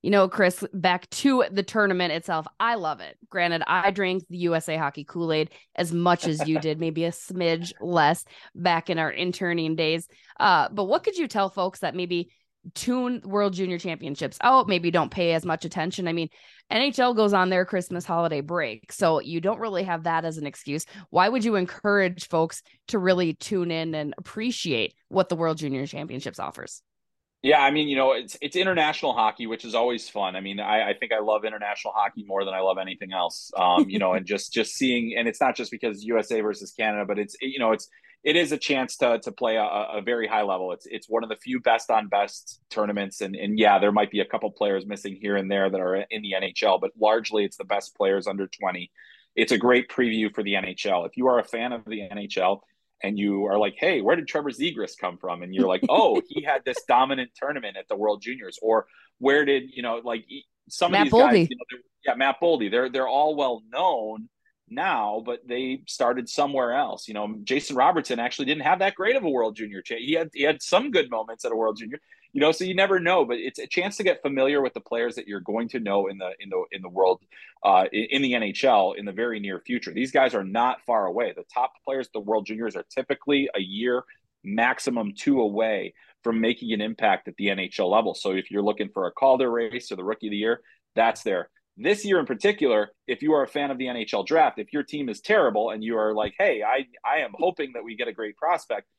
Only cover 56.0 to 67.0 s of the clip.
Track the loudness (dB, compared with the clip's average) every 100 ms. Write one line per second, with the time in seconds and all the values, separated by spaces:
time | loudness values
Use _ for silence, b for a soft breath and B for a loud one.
56 | 4 2 -2 -6 -2 -2 -2 -8 2 4
57 | 4 0 -6 _ -8 -6 -10 -12 -8 -2
58 | 0 0 -6 -12 -14 -4 2 2 0 b
59 | b _ 2 4 4 2 0 -8 -6 -4
60 | -4 -8 -8 -20 _ _ _ -2 2 4
61 | 6 8 8 6 4 -2 -12 -16 _ _
62 | -4 2 2 2 2 2 2 0 0 0
63 | 0 2 2 2 0 -2 _ 0 0 0
64 | -4 -10 -14 _ _ _ _ -4 0 0
65 | 0 -2 -6 -8 -6 -4 -4 -6 -10 0
66 | 0 0 -4 -2 0 2 0 0 -2 -6